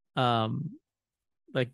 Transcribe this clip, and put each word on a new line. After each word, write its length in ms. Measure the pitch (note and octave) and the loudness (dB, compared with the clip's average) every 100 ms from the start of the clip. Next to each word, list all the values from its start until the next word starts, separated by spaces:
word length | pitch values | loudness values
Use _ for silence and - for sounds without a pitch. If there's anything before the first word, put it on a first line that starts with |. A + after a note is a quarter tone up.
| _ C#3+ | _ 0
um, 560 | B2 A2+ A2 B2 D#3+ D4 _ _ _ _ _ _ _ | 2 2 0 -4 -6 -12 _ _ _ _ _ _ _
like, 180 | C#3+ B2 | -4 -4